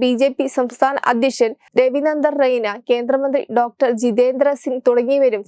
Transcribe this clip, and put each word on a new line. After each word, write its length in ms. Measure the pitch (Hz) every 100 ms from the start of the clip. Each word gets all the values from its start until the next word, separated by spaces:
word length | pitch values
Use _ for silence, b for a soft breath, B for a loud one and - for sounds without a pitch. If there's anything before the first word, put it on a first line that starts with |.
ബി 80 | 247 240
ജെ 60 | 277 262
പി 80 | 269 -
സംസ്ഥാന 400 | 247 247 269 277 -
അധ്യക്ഷൻ 420 | 233 262 - 226 - b 247
രവിനന്ദർ 540 | 254 277 302 302 294 285
റെയ്ന, 300 | 262 247 214 214 247
കേന്ദ്രമന്ത്രി 520 | 240 240 269 277 277 - 226
ഡോക്ടർ 320 | 240 - 254 226
ജിതേന്ദ്ര 520 | 240 214 247 254 285 285
സിംഗ് 200 | - 254 247
തുടങ്ങിയവരും 560 | 240 240 277 262 208